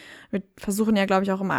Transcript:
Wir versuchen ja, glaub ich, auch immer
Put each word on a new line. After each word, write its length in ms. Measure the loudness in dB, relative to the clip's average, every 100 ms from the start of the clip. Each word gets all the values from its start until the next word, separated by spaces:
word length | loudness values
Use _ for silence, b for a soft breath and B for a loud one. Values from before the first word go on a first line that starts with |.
| B B B
Wir 100 | -8 -8 -12
versuchen 380 | -6 0 2 2
ja, 100 | 4
glaub 180 | 2
ich, 80 | 2
auch 80 | -2
immer 140 | -2